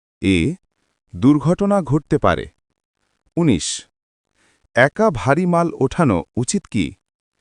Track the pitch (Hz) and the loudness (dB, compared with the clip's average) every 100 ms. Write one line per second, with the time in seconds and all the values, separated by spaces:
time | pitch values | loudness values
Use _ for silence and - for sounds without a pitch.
0 | _ _ 95 95 117 185 _ _ _ _ | _ _ -2 0 0 -4 _ _ _ _
1 | _ 87 117 147 135 180 202 202 165 147 | _ 0 2 2 2 -2 0 -2 0 -4
2 | - 147 101 82 - _ _ _ _ _ | -2 -2 0 -2 -4 _ _ _ _ _
3 | _ _ _ - 170 90 - - - _ | _ _ _ -2 0 0 -2 -10 -14 _
4 | _ _ _ _ _ _ _ - 135 - | _ _ _ _ _ _ _ 2 2 2
5 | 220 131 127 143 185 170 170 - 131 - | -2 0 0 0 2 0 -2 -2 -2 0
6 | 156 90 - - 123 101 - 113 73 - | 0 0 -2 -6 -4 -4 -4 -4 -4 -8
7 | _ _ _ _ | _ _ _ _